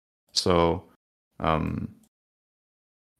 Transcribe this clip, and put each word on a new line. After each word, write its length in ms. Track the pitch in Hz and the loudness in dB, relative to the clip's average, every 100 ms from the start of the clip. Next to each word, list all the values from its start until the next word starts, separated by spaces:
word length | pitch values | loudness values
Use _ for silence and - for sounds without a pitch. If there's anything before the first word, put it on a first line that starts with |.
| _ _ _ | _ _ _
So, 520 | - 98 85 85 87 - _ _ _ _ - | -4 2 4 2 0 -6 _ _ _ _ -6
um, 480 | 82 78 80 82 - - _ _ _ _ _ _ _ _ _ _ _ _ | -2 -2 -2 -6 -8 -14 _ _ _ _ _ _ _ _ _ _ _ _